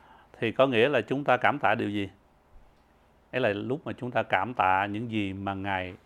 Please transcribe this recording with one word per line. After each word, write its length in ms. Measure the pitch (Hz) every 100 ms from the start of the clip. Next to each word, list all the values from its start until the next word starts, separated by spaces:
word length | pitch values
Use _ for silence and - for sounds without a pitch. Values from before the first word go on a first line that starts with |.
| - - - -
thì 140 | 117
có 140 | - 135
nghĩa 220 | 120 127
là 120 | 139
chúng 240 | 107 131
ta 120 | 139 123
cảm 220 | 104 143
tạ 160 | 95
điều 160 | 110 107
gì? 200 | 104 98 - _ _ _ - - _ _ _ _ _ _
Ấy 100 | 127
là 80 | 120
lúc 380 | 101 107 143 120
mà 60 |
chúng 180 | 101 123
ta 120 | 123
cảm 320 | 107 98 104
tạ 320 | 123 92 92 101
những 240 | 101 120
gì 220 | 107 98
mà 220 | 95 98
Ngài 400 | 98 98 95 90 98